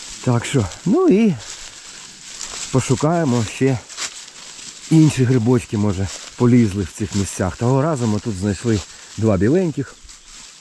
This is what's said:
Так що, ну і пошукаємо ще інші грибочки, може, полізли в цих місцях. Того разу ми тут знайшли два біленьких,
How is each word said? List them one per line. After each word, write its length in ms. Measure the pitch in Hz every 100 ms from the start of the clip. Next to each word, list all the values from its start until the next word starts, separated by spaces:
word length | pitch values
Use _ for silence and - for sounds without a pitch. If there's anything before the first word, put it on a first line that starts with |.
| - -
Так 200 | - 120
що, 220 | - 139 92 -
ну 240 | - 311 359
і 260 | 196 220 120 - - - - - - - - - - - - -
пошукаємо 720 | 131 - 127 151 170 151 120 104
ще 240 | - 131 123 - - - - - - - - - - -
інші 340 | 160 156 127
грибочки, 520 | 123 127 110 123 - 110
може, 320 | 104 92 98 - - -
полізли 460 | 123 123 110 101
в 140 | 90 -
цих 160 | 104
місцях. 420 | 101 95 - 92 -
Того 260 | 120 135
разу 240 | 156 143 117
ми 140 | 104
тут 160 | 120 92
знайшли 440 | 104 92 120 104 - - - -
два 200 | 110 95
біленьких, 580 | 104 175 175 139 131 - - - - - - -